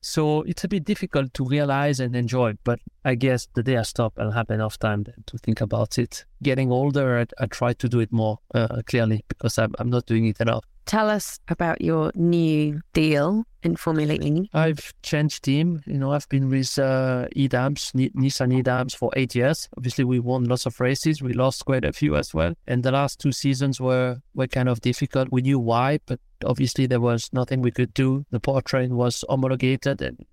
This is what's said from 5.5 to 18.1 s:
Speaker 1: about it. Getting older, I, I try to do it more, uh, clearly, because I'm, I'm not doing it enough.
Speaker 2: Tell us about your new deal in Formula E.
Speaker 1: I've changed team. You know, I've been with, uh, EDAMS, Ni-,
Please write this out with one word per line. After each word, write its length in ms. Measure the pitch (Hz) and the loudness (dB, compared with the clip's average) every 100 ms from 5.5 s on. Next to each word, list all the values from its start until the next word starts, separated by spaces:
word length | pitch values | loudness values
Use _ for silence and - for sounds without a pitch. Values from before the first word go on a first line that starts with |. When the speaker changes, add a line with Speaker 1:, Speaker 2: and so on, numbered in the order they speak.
| 110 | -2
Speaker 1:
about 360 | 104 113 110 - | 0 0 -2 -2
it. 280 | 120 - - - | -4 -6 -16 -4
Getting 280 | 139 131 131 | -2 0 2
older, 480 | 120 139 139 135 120 | 2 2 2 2 0
I, 240 | 120 - | -2 -4
I 40 | 113 | -6
try 260 | - 120 | -2 -2
to 140 | 117 123 | 0 0
do 140 | 120 | 0
it 100 | 110 | 2
more, 280 | 117 110 107 _ | 2 0 -2 _
uh, 280 | - 110 120 - | 0 0 -2 -2
clearly, 380 | 127 113 107 - | 0 2 0 -2
because 280 | - 120 - | -4 -2 0
I'm, 160 | 110 - | -2 0
I'm 100 | 120 | 0
not 160 | 123 - | 0 2
doing 200 | 113 113 | 2 2
it 160 | 107 | 0
enough. 220 | 113 117 - - - | 0 -2 -6 -16 -4
Speaker 2:
Tell 240 | 214 214 | 0 2
us 300 | 214 - - - | 0 -4 -12 -6
about 340 | 170 170 - | -2 0 0
your 300 | - 160 156 | 0 2 0
new 680 | - 170 170 165 151 151 147 - | 2 2 4 2 2 0 -2 -2
deal 500 | - 156 151 147 214 226 - | 2 4 4 2 0 -4 -4
in 120 | 170 165 | -2 -2
Formula 380 | - 156 151 | 0 0 0
E. 340 | 156 147 156 196 | 0 0 0 0
Speaker 1:
I've 400 | 156 160 151 - - | 0 0 0 -8 -16
changed 420 | - 151 151 - | -4 0 0 0
team. 380 | - 139 165 165 - | 0 2 2 -2 -4
You 100 | 139 | -2
know, 140 | 135 | 0
I've 180 | 143 - | -2 0
been 180 | 139 135 | 0 2
with, 300 | 135 131 - | 0 0 0
uh, 480 | 135 131 131 127 123 - | 2 2 0 -2 -4 0
EDAMS, 600 | 135 127 131 143 - 131 | 0 2 0 -2 -4 0
Ni-, 160 | 131 | 0